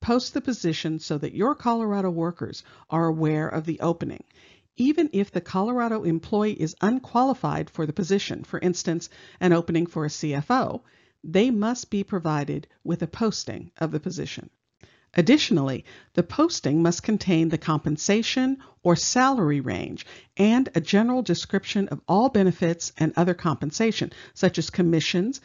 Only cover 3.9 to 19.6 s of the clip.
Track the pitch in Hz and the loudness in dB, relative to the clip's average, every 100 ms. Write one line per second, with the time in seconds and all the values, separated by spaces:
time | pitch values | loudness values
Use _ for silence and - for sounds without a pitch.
3.9 | 165 - - - _ _ _ _ - 254 | -2 -6 -10 -16 _ _ _ _ 0 2
4.9 | 302 311 196 202 185 170 190 208 247 233 | 2 0 0 -2 -4 -4 -2 0 0 -2
5.9 | 220 170 165 - 208 214 208 160 - 202 | -2 0 -2 0 0 0 -2 -6 0 0
6.9 | 254 254 233 262 254 151 151 156 - 156 | 0 -2 0 2 0 -2 -4 -6 -4 -4
7.9 | 151 165 196 - - - - 180 175 - | -4 0 0 0 -8 -8 -4 -2 -2 -2
8.9 | 165 - - - - 180 170 170 165 170 | -4 -6 -16 -20 -2 2 4 2 0 -2
9.9 | 170 156 - 156 143 147 254 220 - - | -4 -6 -4 -4 -4 0 0 0 -6 -12
10.9 | _ _ _ - 175 247 226 214 247 - | _ _ _ -2 2 2 2 -2 -4 -6
11.9 | 202 196 196 160 151 143 151 151 _ - | -6 -4 -4 -2 -2 -2 -6 -8 _ -6
12.9 | 170 165 - 226 - - 107 - - 160 | -4 -4 -2 -2 -2 -8 -12 -14 -6 -4
13.9 | 151 185 180 147 - - _ _ _ - | -4 -6 -8 -10 -10 -16 _ _ _ -20
14.9 | _ _ - 156 294 - 170 139 131 - | _ _ 2 6 6 6 2 2 -4 -8
15.9 | - - - 175 - 320 - 139 147 170 | -20 -4 -2 -2 2 0 2 0 4 4
16.9 | 170 - 214 - 165 165 156 - 156 160 | 2 -2 -2 2 2 2 0 0 -2 0
17.9 | 151 - 202 226 - 262 269 - _ 175 | -2 0 0 0 0 0 -2 -8 _ 2
18.9 | 170 - 247 262 269 160 147 | 2 2 2 2 4 2 0